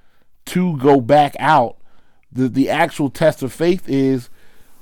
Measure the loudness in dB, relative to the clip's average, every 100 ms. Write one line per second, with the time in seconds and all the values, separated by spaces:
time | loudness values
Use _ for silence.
0 | -20 _ _ _ -6 -2 -2 0 4 4
1 | 4 2 2 0 2 2 2 -6 -20 -20
2 | -20 _ _ -4 -2 0 0 0 -2 -2
3 | -6 0 0 0 -8 -4 -2 -2 -2 -2
4 | 0 -2 -6 -18 -20 -20 -20 -20